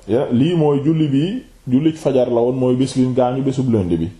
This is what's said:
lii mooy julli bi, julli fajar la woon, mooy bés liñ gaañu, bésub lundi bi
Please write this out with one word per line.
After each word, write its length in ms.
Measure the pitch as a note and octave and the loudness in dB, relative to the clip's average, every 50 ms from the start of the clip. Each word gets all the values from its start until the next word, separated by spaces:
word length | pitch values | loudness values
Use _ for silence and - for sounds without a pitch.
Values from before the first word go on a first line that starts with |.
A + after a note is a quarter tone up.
| - G2 G#2 B2+ C#3+ - | -6 -2 -2 0 0 0
lii 220 | B2 A#2 C#3 E3+ F3+ | 0 2 2 2 2
mooy 240 | E3 D3+ D3 D3 C3+ B2+ | 2 2 2 2 2 0
julli 240 | D#3 E3 D#3 D#3 C#3+ | 0 0 0 0 0
bi, 340 | C3+ C#3 D#3 F#3 A3+ B3+ - - - - _ C3 | 0 0 0 -2 -4 -8 -10 -14 -20 -16 _ -2
julli 240 | B2 C3+ D#3 D#3+ | -2 0 0 0
fajar 360 | D#3 - - D3 C3 B2+ B2 A#2+ | -2 -2 -4 0 2 2 2 2
la 120 | A#2+ A#2 | 2 2
woon, 140 | A#2 B2 C3 | 2 0 0
mooy 180 | C3 B2+ B2+ B2+ | 0 0 0 2
bés 220 | B2+ C3+ C3+ - | 0 0 -2 0
liñ 180 | C3 B2+ B2+ B2 | 0 0 0 0
gaañu, 280 | B2+ B2+ B2 C3 C3+ | 0 0 0 -2 -2
bésub 280 | C#3 D3 B2+ C3 C3 B2 | -2 -2 -2 -2 0 0
lundi 240 | A2+ G#2 F#2 E2+ E2+ | 0 0 0 0 0
bi 120 | E2 E2 G2+ - | -2 -2 -6 -8